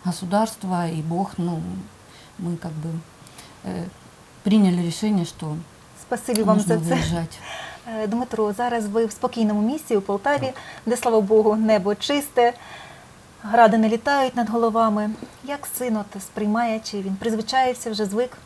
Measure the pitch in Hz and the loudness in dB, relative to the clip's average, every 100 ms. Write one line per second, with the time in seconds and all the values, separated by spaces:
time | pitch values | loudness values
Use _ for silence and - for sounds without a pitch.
0 | 180 165 180 202 220 - 185 175 170 165 | -4 -6 -2 0 0 -4 -4 -2 -2 -4
1 | 156 170 190 - 175 165 175 185 - - | -4 -2 -4 -4 -4 -4 -6 -10 -12 -20
2 | - - - - 175 165 175 156 160 165 | -20 -20 -20 -8 -6 -6 -8 -8 -6 -8
3 | 165 - - - - - 185 180 180 - | -10 -20 -20 -20 -20 -16 -10 -8 -10 -14
4 | - - - - 202 214 190 175 170 - | -20 -20 -20 -4 2 6 6 4 -2 -2
5 | 214 202 170 - 160 151 170 - - - | 0 0 -2 -8 -8 -8 -12 -20 -20 -20
6 | - 247 - 220 196 190 180 165 165 165 | -8 -6 -2 0 4 2 4 0 2 0
7 | 160 170 165 - - - - - - 220 | 0 -2 -4 -10 -14 -14 -14 -14 -10 -4
8 | 214 226 254 220 214 208 240 240 208 220 | -2 -2 -2 -2 -2 0 -2 -2 0 0
9 | 226 - 247 233 220 208 214 302 - 214 | 0 -2 -4 0 2 2 0 -2 0 0
10 | 196 202 277 285 262 - - - - 240 | 0 -2 0 0 -2 -6 -16 -8 -2 0
11 | 247 220 196 220 214 220 220 214 185 208 | 2 2 6 6 6 4 4 4 2 -2
12 | - 285 277 - 240 240 - - - - | 0 0 0 4 4 2 -16 -18 -18 -20
13 | - - - - 214 233 226 226 220 226 | -20 -20 -20 -14 0 6 8 6 2 2
14 | 285 285 262 254 208 233 226 220 226 208 | 0 2 2 0 -2 2 2 2 2 2
15 | 214 220 - - 254 285 - - 254 214 | -2 -6 -12 -14 -10 -8 -6 -4 -2 -2
16 | 202 202 - - 208 220 233 220 220 208 | -4 -12 -12 -4 0 0 0 -2 -6 -6
17 | 190 190 233 220 220 262 254 247 233 214 | -6 -4 -2 -2 0 2 2 0 -6 -4
18 | 208 202 247 - | -2 -2 -4 -6